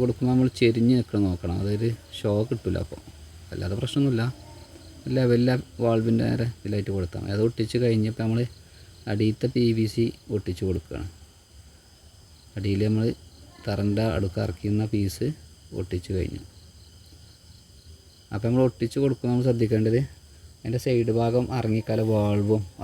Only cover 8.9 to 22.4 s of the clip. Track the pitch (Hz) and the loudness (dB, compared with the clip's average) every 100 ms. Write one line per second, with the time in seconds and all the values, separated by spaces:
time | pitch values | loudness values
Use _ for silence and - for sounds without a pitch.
8.9 | - - 104 107 110 123 127 120 113 110 | -14 -6 0 0 0 -2 2 2 2 0
9.9 | 117 113 - - 104 95 90 95 85 - | 0 -2 -4 -6 -6 -4 -4 -2 -2 -6
10.9 | 69 87 - - - _ - - - - | -10 -10 -14 -20 -20 _ -20 -20 -20 -20
11.9 | - - - - - - 101 101 98 107 | -20 -20 -20 -20 -20 -16 -6 -2 0 2
12.9 | 110 113 - - - - - 113 98 104 | 2 0 -2 -10 -20 -20 -12 -6 -2 0
13.9 | 104 113 80 98 107 104 98 104 107 107 | 0 0 0 -2 -2 -4 -4 -2 -2 0
14.9 | 104 98 - 131 156 - - - - 92 | 0 -2 -2 -6 -6 -14 -20 -14 -10 -6
15.9 | 90 - 92 82 - - - - - - | -6 -4 -4 -4 -8 -14 -20 -20 -20 -20
16.9 | - - - - - - - - - - | -20 -20 -20 -20 -20 -20 -20 -20 -20 -20
17.9 | - - - - 107 117 127 127 - 117 | -20 -20 -20 -12 -4 0 4 2 2 -4
18.9 | 139 139 127 123 123 127 117 110 110 110 | 0 0 0 0 2 2 2 2 2 4
19.9 | 120 139 - - - - - 113 123 135 | 2 0 -8 -20 -20 -20 -14 -6 -4 0
20.9 | 120 117 113 117 123 123 113 113 110 - | 2 2 2 2 2 0 -2 0 0 0
21.9 | 110 110 107 104 104 | 0 2 2 2 2